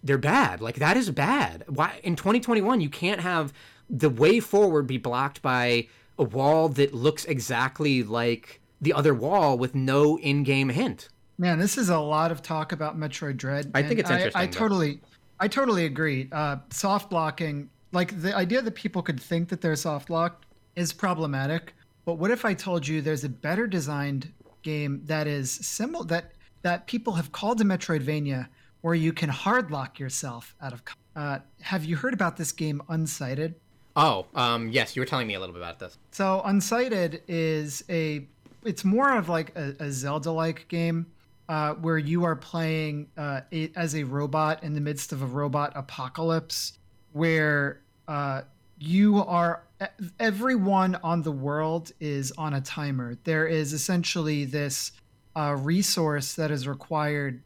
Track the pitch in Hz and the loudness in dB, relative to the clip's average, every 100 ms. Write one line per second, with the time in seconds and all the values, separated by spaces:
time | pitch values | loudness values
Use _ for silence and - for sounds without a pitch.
0 | 131 139 143 247 165 90 113 135 151 240 | 0 2 4 4 4 2 -4 0 2 4
1 | 214 139 151 277 107 82 - 135 156 - | 2 2 2 2 0 -4 -6 0 0 0
2 | 190 165 190 240 240 220 196 247 147 - | -2 0 2 2 4 2 4 2 2 0
3 | 175 208 175 170 143 - - - - 143 | -2 0 0 0 -2 -6 -20 -20 -8 2
4 | 151 117 156 226 - 202 202 151 131 127 | 2 6 6 6 4 4 6 4 2 -2
5 | 123 123 139 - 143 127 123 120 113 - | 0 0 -2 -2 0 2 4 4 2 -8
6 | _ - 123 120 139 160 160 139 139 123 | _ -2 -2 2 4 6 4 4 2 4
7 | 139 156 - 131 110 120 131 - 151 131 | 2 2 -2 -4 -2 0 0 0 2 2
8 | 107 117 117 117 - - _ _ 143 143 | 2 0 0 0 -4 -20 _ _ 0 4
9 | 143 123 135 196 151 127 127 135 131 139 | 4 2 2 4 4 4 0 0 2 6
10 | 151 156 147 143 135 135 135 131 170 98 | 6 4 2 2 2 2 2 2 0 -2
11 | - _ _ - 180 160 196 269 196 165 | -12 _ _ -2 2 2 2 2 2 2
12 | 151 151 165 156 - 160 151 147 175 160 | 2 2 2 0 -4 -4 -4 -4 -4 -4
13 | 151 - 147 135 135 139 139 139 147 226 | -6 -6 -6 -6 -4 -4 -2 0 2 0
14 | 185 180 185 - 185 - 220 190 151 143 | 2 2 2 0 0 0 2 2 2 -2
15 | - _ _ - 202 269 269 190 165 139 | -12 _ _ -4 -2 2 2 2 2 0
16 | 156 135 131 156 151 139 - - 196 202 | 0 0 -4 -2 -2 -4 -8 -4 0 0
17 | 202 175 156 147 160 147 143 _ _ 180 | 0 0 0 0 -4 -4 -8 _ _ 0
18 | 175 196 175 196 180 247 226 220 - 185 | 0 0 -2 0 2 2 0 -4 -4 -2
19 | 165 131 - 170 170 175 165 151 165 143 | -2 -4 -2 -2 -2 -2 0 0 -2 -4
20 | - 165 170 170 - _ _ - 170 - | -2 0 0 -2 -16 _ _ -4 -4 -2
21 | 190 165 151 135 139 165 - - _ _ | -2 0 0 -2 0 -2 -4 -16 _ _
22 | - 165 190 240 226 185 190 175 139 156 | -6 -2 0 2 0 -2 -2 -2 0 -2
23 | 147 147 143 123 147 185 233 180 143 143 | 0 -2 -4 -6 -2 0 0 -2 -2 -4
24 | 143 139 - - - _ 156 151 143 143 | -2 -4 -6 -14 -20 _ -6 -4 -4 -4
25 | 151 156 151 143 127 - - - 240 339 | -2 -2 0 -2 -4 -6 -8 -6 -6 -6
26 | 165 165 170 - - _ 175 175 - 240 | -2 -2 -4 -14 -20 _ -2 -2 -2 -4
27 | 233 170 135 - 208 233 208 185 - 156 | -2 -2 -4 -4 -2 2 2 2 0 -2
28 | 135 151 143 131 - - _ _ 165 170 | 0 -2 -2 -4 -6 -14 _ _ 0 2
29 | 160 160 151 131 196 247 180 147 127 - | 2 0 -2 -2 2 2 0 -4 -6 -8
30 | 135 - 139 117 - - 139 135 - - | -8 -6 -8 -10 -14 -14 -12 -12 -16 -20
31 | _ 156 147 139 - - - 190 156 156 | _ -8 -6 -6 -8 -16 -4 -4 -2 -2
32 | 254 220 180 - 156 - 156 143 - 160 | -2 0 -2 -2 -8 -4 -4 -4 -4 -2
33 | 156 - 131 135 160 165 _ _ _ 147 | -2 -4 -6 -4 -6 -8 _ _ _ 2
34 | 156 98 - - 120 117 113 123 113 - | 4 2 -2 -2 0 0 0 0 0 -2
35 | 131 135 113 98 92 87 85 80 90 - | -2 -2 -4 -6 -8 -10 -12 -12 -16 -16
36 | _ - 190 190 196 202 175 233 254 208 | _ -2 0 0 2 2 2 0 0 0
37 | 170 160 - 165 160 156 151 139 - 170 | -2 -4 -6 -2 0 0 -4 -8 -4 -2
38 | 156 151 139 _ - - 226 - 190 220 | -2 -4 -8 _ -20 -10 -8 -2 0 4
39 | 277 247 170 165 147 - 143 139 147 135 | 4 2 0 -2 -4 -6 -8 -6 -8 -6
40 | 139 151 151 160 165 160 - 170 170 165 | -4 -4 -2 -2 -2 -4 -6 -2 0 -2
41 | 165 - _ _ - 156 151 156 165 160 | -4 -12 _ _ -6 -2 -2 -2 0 0
42 | 143 170 175 156 - 165 160 160 156 147 | 0 2 2 0 -4 -4 -2 -2 -2 -6
43 | 147 - 147 135 - 160 156 175 165 156 | -8 -8 -6 -6 -6 -6 -6 -4 -4 -2
44 | 139 139 147 151 156 160 160 151 147 143 | -2 -2 -2 0 0 0 -4 -4 -2 -4
45 | - 135 135 131 143 143 143 143 135 - | -6 -6 -4 -2 -2 0 -2 -6 -12 -10
46 | 127 - 165 165 165 - - - _ _ | -10 -4 0 0 -2 -8 -8 -12 _ _
47 | _ 151 165 160 151 147 143 - _ _ | _ 0 2 4 4 2 0 -4 _ _
48 | - 147 139 135 - _ _ - 151 185 | -8 -4 -4 -4 -8 _ _ -12 0 6
49 | 208 202 - 175 170 165 - _ 196 - | 6 6 4 2 2 0 -8 _ -10 -8
50 | 180 - 226 196 254 247 190 190 190 185 | -12 -2 -2 0 0 2 4 4 4 2
51 | 165 170 156 139 139 147 160 165 165 - | 0 0 0 -2 -2 -2 0 -2 -6 -8
52 | 151 139 135 151 156 139 135 - 147 131 | -4 -4 -4 -4 -4 -2 -4 -6 -4 -4
53 | 120 123 165 156 160 160 143 151 - 180 | -6 -6 -2 0 2 0 0 -2 0 0
54 | 165 175 156 147 139 147 143 139 - - | 0 -2 0 0 -2 -2 -2 -4 -6 -10
55 | _ _ _ 156 147 143 139 180 196 - | _ _ _ -4 -2 0 2 2 2 2
56 | 156 147 135 - 156 147 131 135 - 156 | 2 0 -2 -4 -2 -2 -4 -8 -4 -2
57 | 147 147 139 123 | 0 0 -4 -6